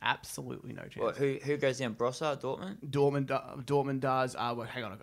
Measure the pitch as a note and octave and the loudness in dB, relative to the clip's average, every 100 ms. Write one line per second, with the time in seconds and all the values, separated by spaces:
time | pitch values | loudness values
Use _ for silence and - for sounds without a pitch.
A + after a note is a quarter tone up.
0 | A2 C#3 - - B2+ B2 - A2 - - | 0 0 -4 -10 -8 -8 -8 -10 -10 -2
1 | A2+ A2 C#3 C3+ C3+ D3 C3+ B2+ B2+ G#2+ | -2 2 0 0 -2 2 2 2 -2 0
2 | A#2+ C3 D#3 C#3 B2+ - F#3+ - D3 C3+ | 0 0 -2 -2 -2 -4 -6 -8 -2 4
3 | C#3+ C#3 C3+ C3+ - C3+ B2+ C#3+ C3+ C3+ | 6 6 2 0 -2 -10 2 4 4 2
4 | C3+ C3 B2+ B2 A#2+ A#2+ A2 B2+ A2 G2+ | 2 2 2 0 -2 -2 -4 -6 -6 -6